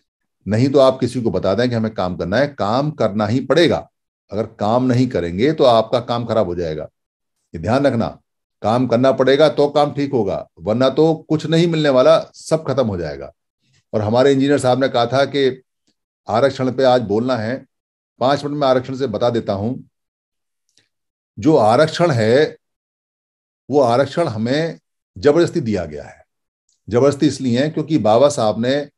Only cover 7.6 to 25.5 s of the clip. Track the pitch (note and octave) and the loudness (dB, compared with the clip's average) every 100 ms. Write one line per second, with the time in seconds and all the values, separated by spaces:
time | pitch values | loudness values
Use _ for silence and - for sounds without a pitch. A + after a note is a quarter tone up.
7.6 | E2 C3 C#3+ A#2 D#2+ - _ _ _ _ | -2 0 0 0 -4 -8 _ _ _ _
8.6 | G2+ A#2+ C3 A#2 C3+ C3 C3 C3+ D#3 - | -2 0 0 2 2 2 2 4 2 2
9.6 | C#3+ D3+ D3 C3 C#3 B2 G2 D#2 - _ | 0 0 -2 -2 -4 -2 -2 -6 -10 _
10.6 | F2 A#2 C3 D3+ D#3+ D#3 - D#3 D3+ E3 | -4 0 0 2 0 0 -4 -4 0 0
11.6 | E3+ D#3+ D3+ B2+ C#3 D#3+ - - - D#3+ | 0 0 2 4 4 4 0 -14 -4 -4
12.6 | D#3+ C3 A2+ F2+ D#2 C#2 C2+ _ _ _ | -2 -2 -2 -4 -8 -10 -14 _ _ _
13.6 | _ _ _ A2+ G#2 A#2 C#3 C3+ C#3 C#3+ | _ _ _ -4 0 2 4 2 2 0
14.6 | B2 B2+ C3+ A#2+ A#2+ C3 C#3 C#3 C3+ C3 | 0 0 0 0 0 0 -2 0 -2 -2
15.6 | _ _ _ _ _ _ - A2 C3+ B2+ | _ _ _ _ _ _ -4 0 0 0
16.6 | B2+ B2 C3 B2+ G#2+ G#2+ B2+ A#2+ G#2+ C3+ | -4 0 2 2 0 -2 -2 -4 -6 -8
17.6 | - _ _ _ _ _ B2 C#3+ C#3+ D3 | -12 _ _ _ _ _ -2 -2 -4 -2
18.6 | C3+ B2+ B2+ C3 C3+ G#2 A#2+ A2+ A2 G2 | 0 0 -2 -6 -6 -2 -2 -2 -4 -4
19.6 | A2 D3 - _ _ _ _ _ _ _ | -6 -8 -14 _ _ _ _ _ _ _
20.6 | _ _ _ _ _ _ _ - C3+ D3 | _ _ _ _ _ _ _ -4 2 4
21.6 | G#2+ B2 D#3 - F3 B2 A2 C3 D#3 - | 4 4 2 2 0 2 2 2 0 -4
22.6 | _ _ _ _ _ _ _ _ _ _ | _ _ _ _ _ _ _ _ _ _
23.6 | - C#3+ B2 A#2+ C#3 - E3 G#2 A#2 D3 | -2 2 4 2 0 -2 -4 -2 -2 -2
24.6 | B2+ C3 _ _ _ - F#3 E3+ E3+ | -4 -8 _ _ _ 0 2 4 2